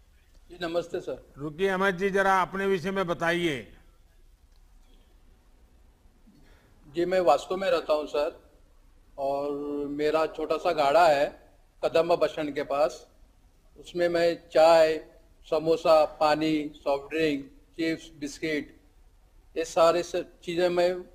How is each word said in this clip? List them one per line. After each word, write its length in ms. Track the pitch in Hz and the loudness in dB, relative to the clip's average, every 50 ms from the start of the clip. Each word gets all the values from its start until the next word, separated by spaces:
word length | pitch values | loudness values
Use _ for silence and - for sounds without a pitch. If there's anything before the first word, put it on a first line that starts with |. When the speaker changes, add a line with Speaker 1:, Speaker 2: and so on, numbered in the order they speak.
| _ _ _ _ _ _ _ - _ - | _ _ _ _ _ _ _ -20 _ -20
Speaker 1:
जी, 80 | 170 175 175 | -14 -10 -10
नमस्ते 380 | 165 165 175 170 170 - 175 | -6 -6 -6 -6 -6 -8 -10
सर। 320 | - 160 131 120 - - - 135 | -8 -10 -12 -12 -14 -20 -16 -12
Speaker 2:
रुकिए 300 | 143 156 147 160 190 196 | -12 -12 -6 -4 -2 -2
अहमद 280 | 190 185 196 196 185 | 0 0 0 0 0
जी, 140 | 170 196 196 | 0 -2 -2
जरा 320 | 185 196 196 196 190 185 180 | 0 2 2 2 2 2 0
अपने 240 | 143 185 190 196 | -2 -4 -6 -2
विषय 240 | 196 196 180 147 196 | -2 -2 -2 -4 -4
में 160 | 190 196 190 | -4 -4 -4
बताइए। 680 | 170 170 - 170 165 170 175 175 165 143 120 101 - - - - - _ _ _ _ _ _ - - - _ _ _ _ _ - _ - - - _ - _ _ _ _ _ _ - _ _ _ _ _ _ - _ _ _ - - _ _ _ - _ _ _ - _ - - - - - _ _ - - - 151 | -4 -4 -2 -2 -2 -2 0 -2 -2 -4 -6 -10 -14 -20 -20 -20 -20 _ _ _ _ _ _ -20 -20 -20 _ _ _ _ _ -20 _ -20 -20 -20 _ -20 _ _ _ _ _ _ -20 _ _ _ _ _ _ -20 _ _ _ -20 -20 _ _ _ -20 _ _ _ -20 _ -20 -20 -20 -20 -20 _ _ -20 -20 -20 -10
Speaker 1:
जी, 160 | 139 165 175 | -6 -4 -2
मैं 160 | 180 185 185 | 0 0 2
वास्को 360 | 180 165 143 143 - - 185 | 4 4 4 4 2 -4 -6
में 140 | 190 190 190 | -4 0 0
रहता 220 | 170 160 147 - 151 | 0 0 0 0 -2
हूँ 140 | 151 147 | -2 -2
सर, 440 | 143 - 147 147 170 - - - _ _ _ - _ _ _ _ _ _ _ _ _ - - | -4 -4 -2 -2 -4 -6 -10 -18 _ _ _ -20 _ _ _ _ _ _ _ _ _ -12 -8
और 340 | 139 139 139 143 143 143 143 143 147 147 147 143 143 143 | -6 -4 -4 -4 -4 -6 -6 -8 -8 -8 -6 -6 -6 -8
मेरा 380 | 143 143 147 151 151 156 160 | -6 -2 -2 0 2 0 0
छोटा 300 | 156 - - 156 151 165 | 0 -4 -8 -4 -4 -4
सा 160 | 151 - 180 170 | -2 0 -2 0
गाड़ा 360 | 156 143 139 143 165 175 160 | 2 2 4 6 6 6 6
है 440 | 147 139 147 190 - - - _ _ _ _ _ _ _ - | 4 4 2 -2 -4 -10 -20 _ _ _ _ _ _ _ -6
कदम 320 | 151 135 165 165 165 175 | 0 2 2 2 2 2
बस 140 | 147 156 147 | 2 0 -2
स्टैंड 240 | - 165 156 147 131 | -2 -4 -6 -6 -6
के 80 | 147 139 | -6 -6
पास। 460 | - 139 143 151 175 - - - - _ _ - _ _ _ _ _ _ _ _ _ _ - | -4 -2 0 0 -2 -2 -8 -16 -20 _ _ -20 _ _ _ _ _ _ _ _ _ _ -20
उसमें 300 | - - - 175 175 175 | -20 -10 -4 -2 -2 0
मैं 400 | 170 170 170 170 165 165 - - | 2 2 2 0 0 -2 -8 0
चाय, 580 | - 160 160 165 165 160 160 156 160 156 - - - - _ _ _ _ - - | 4 6 8 8 8 8 6 4 2 -2 -8 -14 -20 -20 _ _ _ _ -6 -4
समोसा, 540 | 165 156 156 165 160 156 - 175 160 156 151 | -2 -2 2 2 0 2 4 4 6 6 6
पानी, 680 | 151 - - 156 151 151 151 156 156 156 151 147 151 - | 2 0 0 2 2 2 2 0 0 -2 -2 -4 -6 -12
soft 340 | - - 147 139 139 139 139 | -8 -4 -4 -2 -2 -4 -6
drink, 360 | 147 160 160 151 143 139 139 | -4 -2 0 0 -2 -4 -6
chips, 640 | - - - _ _ _ - 165 165 160 160 - - - 143 | -12 -18 -20 _ _ _ -6 -4 -4 -4 -6 -8 -16 -14 -12
biscuit, 600 | 147 139 - - 165 160 151 147 - - - - _ _ _ _ _ _ _ _ _ _ _ - _ - - | -12 -12 -10 -8 -6 -6 -6 -6 -6 -10 -16 -20 _ _ _ _ _ _ _ _ _ _ _ -20 _ -12 -10
ये 80 | 156 165 | -8 -8
सारे 380 | - - 180 165 170 165 175 170 | -4 0 2 4 4 4 2 -2
सब 380 | - - 175 160 - - _ | -4 -6 -8 -8 -8 -14 _
चीजें 280 | - 180 170 170 180 175 | -12 -8 -2 -2 0 0
मैं 240 | 175 175 175 180 185 180 180 - - | 2 2 0 0 0 -4 -8 -14 -20